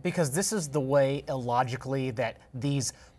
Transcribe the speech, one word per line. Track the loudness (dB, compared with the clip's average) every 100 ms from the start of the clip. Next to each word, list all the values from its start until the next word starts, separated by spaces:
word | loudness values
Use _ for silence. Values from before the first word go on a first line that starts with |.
because | -4 0 0
this | 2 0
is | -2 -2
the | -2
way | 2 4 4 2 -4
illogically | -4 0 2 2 -2 -4 -2 -2
that | -2 -4 -4 -14
these | -4 0 0 -2 -6 -18